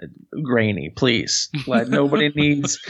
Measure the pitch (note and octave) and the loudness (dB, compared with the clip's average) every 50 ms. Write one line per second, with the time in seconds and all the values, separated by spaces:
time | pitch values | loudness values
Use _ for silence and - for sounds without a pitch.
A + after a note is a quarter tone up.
0 | - - - - - - - - D#3 B2 B2 A#2 A2 G#2+ G2+ E2+ - D#2 - - | -18 -18 -18 -20 -18 -12 -10 -8 -4 0 2 2 2 2 0 -2 -4 -8 -4 0
1 | C3+ B2+ A#2+ G#2 - - - - - - - D3 C3 C#3 B2+ A#2 A#2 B2 C#3+ D3 | 0 2 2 2 0 -2 -4 -4 -4 -6 -8 -8 -4 0 0 0 2 2 2 2
2 | C#3+ C#3+ D3+ D3 D3+ D3 D3 D3+ D3 D3 D3 C#3+ C#3 - - - - - | 2 2 2 2 2 2 2 2 2 2 2 2 0 -2 -4 -6 -8 -12